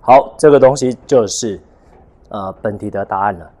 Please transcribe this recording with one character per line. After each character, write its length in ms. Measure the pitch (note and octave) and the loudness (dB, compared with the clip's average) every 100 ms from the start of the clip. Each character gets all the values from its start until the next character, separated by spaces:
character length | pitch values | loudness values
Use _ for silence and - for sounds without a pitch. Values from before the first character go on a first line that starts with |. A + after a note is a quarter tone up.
好， 340 | - C3+ C3+ - | 6 4 4 0
这 140 | D#3 | 4
个 80 | C#3+ | 6
东 160 | C3 C3+ | 4 2
西 220 | B2+ A#2 _ | -4 -6 _
就 180 | C3+ G#2 | 0 0
是， 360 | - A#2 F#2 _ _ _ _ _ _ _ | -6 -10 -10 _ _ _ _ _ _ _
呃， 240 | G#2 F#2+ F#2+ | -14 -14 -8
本 160 | A2 G2+ | -10 -8
题 120 | G#2 | -10
的 160 | G2+ G2 | -10 -8
答 140 | G2 | -4
案 200 | G2+ F2+ | -4 -6
了。 100 | D#2 _ | -16 _